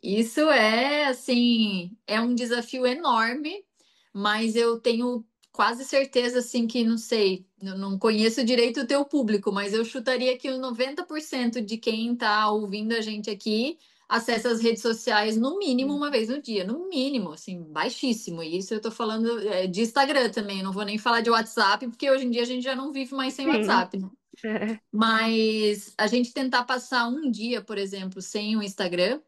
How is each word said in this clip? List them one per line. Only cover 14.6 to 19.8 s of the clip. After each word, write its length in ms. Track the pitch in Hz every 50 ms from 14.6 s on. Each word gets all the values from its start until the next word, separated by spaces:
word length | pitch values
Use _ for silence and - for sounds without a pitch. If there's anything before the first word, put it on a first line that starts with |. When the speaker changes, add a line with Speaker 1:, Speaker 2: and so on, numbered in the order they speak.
Speaker 1:
redes 220 | 226 233 233 226 -
sociais 540 | 233 226 226 - - 220 208 208 220 220
no 200 | 220 233 269 330 403
mínimo 340 | 403 311 254 247 262 277 294
Speaker 2:
Sim. 40 |
Speaker 1:
uma 140 | 285 294 294
vez 180 | 285 233 220 220
no 140 | 254 294 294
dia, 220 | - 226 202 180
no 240 | 190 233 320 359 381
mínimo, 440 | 370 277 254 277 285 247 196 170 151
assim, 300 | - - - 185 175 170
baixíssimo. 800 | 156 151 151 165 240 240 - - 262 226 226 - - 170 165 165
E 160 | 156 165 185
isso 160 | 190 - 226
eu 60 | 214
tô 100 | 214 226
falando, 480 | 220 - 233 214 220 220 226 226 233 226 196
é, 220 | 214 202 185 185 185
de 140 | 175 190